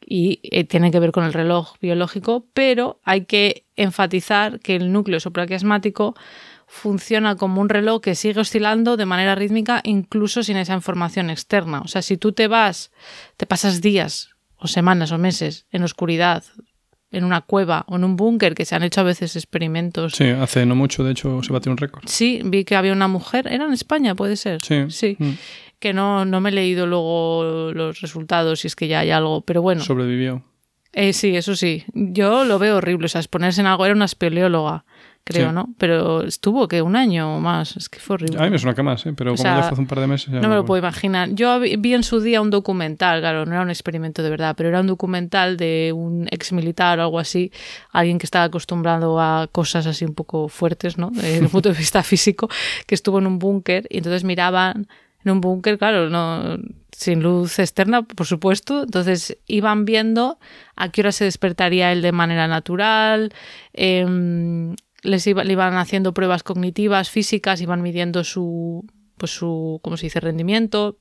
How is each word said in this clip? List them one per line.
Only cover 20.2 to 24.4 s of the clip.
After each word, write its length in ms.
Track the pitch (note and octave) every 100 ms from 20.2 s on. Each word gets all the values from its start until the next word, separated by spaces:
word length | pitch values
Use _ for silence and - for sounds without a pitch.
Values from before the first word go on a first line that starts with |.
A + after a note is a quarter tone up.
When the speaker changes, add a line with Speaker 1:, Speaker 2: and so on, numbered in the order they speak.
Speaker 2:
hace 420 | C3+ B2 C3 - B2
no 80 |
mucho, 300 | B2+ C#3 -
de 80 | C3
hecho, 300 | C3 C#3 C3
se 80 | B2+
batió 180 | B2+ C3+
un 80 | B2+
récord. 240 | C#3 - -
Speaker 1:
Sí, 340 | - A#3 B3
vi 200 | F#3+ G3
que 100 | F#3+
había 180 | G3+ F#3+
una 140 | F#3+ F#3+
mujer, 400 | F#3+ - B3+ C4
era 180 | B3 D4+
en 60 |
España, 440 | B3+ - D4+ B3+ F#3
puede 180 | G3+
ser. 240 | G#3